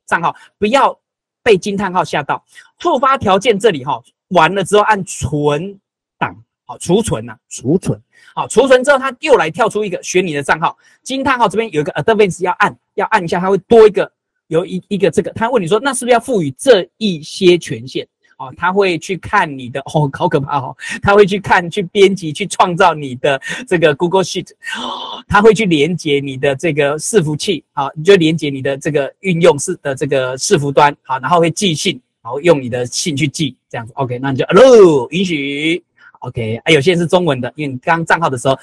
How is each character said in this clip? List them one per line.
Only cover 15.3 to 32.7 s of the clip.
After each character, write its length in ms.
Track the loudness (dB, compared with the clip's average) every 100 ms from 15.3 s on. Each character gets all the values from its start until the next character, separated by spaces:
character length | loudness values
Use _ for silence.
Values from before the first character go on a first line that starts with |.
它 140 | -2 -2
问 140 | 0
你 60 | 0
说 120 | 0
，“那 100 | 0
是 120 | -4 2
不 40 |
是 40 |
要 60 | 0
赋 220 | 2 -2
予 80 | -2 -2
这 320 | 4 4 4 -4
一 240 | -4 -4
些 340 | -8 0 2 2
权 320 | 0 -12 -10
限？” 200 | -12 -12 _ _ -18
哦， 140 | -18 -6
他 160 | -2
会 260 | 0 0 -2
去 200 | -6 -10
看 400 | -4 -2 -2 -6
你 100 | -10
的， 140 | -10
哦， 280 | -4 -2 -2
好 120 | -2 -2
可 100 | -2
怕 200 | -2 -6
哦， 120 | -8 -12 -14 -6
他 120 | 2
会 120 | 4 4
去 160 | 2
看， 280 | 0 0 0
去 140 | -6
编 320 | -4 2 2 2
辑， 160 | -6
去 160 | -8 -6
创 260 | 0 0
造 200 | 2 2
你 200 | 2 -6 -4
的 220 | -2 -2 -6 -12 -4
这 100 | 2
个 160 | 2
Google 300 | 2 0 0
Sheet， 280 | -2 -6 -12 -14 -12 -10
哦， 420 | -10 -12 -14 -14 0
他 140 | 4
会 120 | 6
去 120 | 4 2
连 280 | 2 0
接 280 | -2 -2 -2
你 140 | -2 -4
的 180 | -2 -2
这 160 | -2
个 260 | 0 0 -2
伺 240 | 0 0
服 140 | 0 -4
器， 260 | -4 -6 -6
好， 180 | -8 -8
你 80 | -4
就 140 | 4 4
连 220 | 4 0
接 120 | -4
你 120 | -4
的 160 | -4 -4
这 160 | -2
个 200 | -2 -2 -6
运 220 | -4 2
用 180 | 4 2
式 180 | -2 -6
的 120 | -6
这 140 | -4 -2
个 300 | -2 -2 -4
伺 200 | 0 0
服 140 | 2
端， 240 | 2 2 2
好， 160 | -8 -6
然 100 | 0
后 80 | 2
会 140 | 2
寄 240 | 0 -2 -2
信， 260 | -4 -6 _ _
然 100 | -10
后 80 | -2
用 220 | 2 2
你 80 |
的 160 | 0